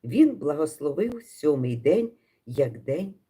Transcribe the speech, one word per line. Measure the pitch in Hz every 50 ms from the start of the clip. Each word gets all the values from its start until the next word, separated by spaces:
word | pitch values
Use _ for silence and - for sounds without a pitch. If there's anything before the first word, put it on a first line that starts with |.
| -
Він | 123 120 240 311 302 254
благословив | - - 143 147 147 156 156 - - 143 147 139 170 214 233 240 233 -
сьомий | - - - - 151 147 135 127 127 123 117
день | 117 139 170 226 226 226 - _ _ _ _ _ _
як | - 123 135 139 123 117 123
день | - - 135 165 190 196 196 _ _ _